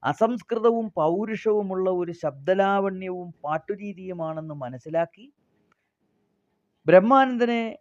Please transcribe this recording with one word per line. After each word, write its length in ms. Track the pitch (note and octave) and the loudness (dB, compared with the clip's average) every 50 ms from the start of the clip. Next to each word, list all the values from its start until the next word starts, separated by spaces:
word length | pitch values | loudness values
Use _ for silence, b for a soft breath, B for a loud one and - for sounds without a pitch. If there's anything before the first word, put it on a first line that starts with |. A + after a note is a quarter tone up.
| - | -2
അസംസ്കൃതവും 880 | C3 D3 - A3 A3+ A#3+ A#3 - _ A3+ A3 G#3+ A#3 A#3 A#3 A3+ G#3+ - | -4 0 0 0 0 0 -4 -6 _ -6 2 2 2 2 2 -2 -6 -4
പൗരുഷവുമുള്ള 920 | - D#3 D#3 E3+ F#3+ G#3+ A3 A3 G3+ - A3 G#3 G#3 G#3 F#3+ F#3+ F#3 F#3+ F#3 | 0 0 0 0 0 -2 -4 -6 -4 -2 0 0 0 0 -2 -4 -2 -2 0
ഒരു 220 | F#3 F3+ F3+ E3+ | 0 -2 -4 -6
ശബ്ദലാവണ്യവും 1200 | F3 E3+ - D3+ C3+ C#3 C#3 D#3 F#3 F#3+ G3 G3 G3 G3+ G3 G3 F#3+ F#3 F#3+ F#3 F#3 F3+ F3+ F3 E3 _ | -8 -6 -6 -6 -6 -6 0 0 2 2 4 2 2 2 0 0 -4 -6 -8 -8 -8 -8 -10 -14 -16 _
പാട്ടുരീതിയുമാണെന്ന് 1120 | - C#3+ D3+ D#3+ D#3 - G3+ G3+ G#3 G3+ G3 E3+ F#3 F#3 F3+ F3 E3 D#3+ D#3+ D#3+ D#3 D#3+ D3+ | -6 -6 -6 -6 -4 -8 -10 -10 -8 -14 -12 -12 -12 -12 -10 -8 -8 -8 -8 -8 -10 -12 -12
മനസ്സിലാക്കി 760 | D3 C3+ A#2+ B2+ B2+ _ D#3+ D#3 E3 E3+ E3 _ _ A3 C#4 _ _ _ _ _ _ _ _ _ _ _ _ _ _ _ _ _ _ _ _ _ _ _ _ _ _ _ _ _ _ _ | -10 -10 -10 -12 -12 _ -4 -2 -2 -2 -2 _ _ -20 -20 _ _ _ _ _ _ _ _ _ _ _ _ _ _ _ _ _ _ _ _ _ _ _ _ _ _ _ _ _ _ _
ബ്രഹ്മാനന്ദനെ 920 | D3 E3+ F#3 F#3 A3+ C4+ C4+ C4+ C4 B3+ A#3+ A#3+ A#3 A#3+ A#3 A3+ A3+ G#3+ - | 8 8 8 8 8 6 6 4 4 2 0 0 0 0 -2 -2 -6 -8 -12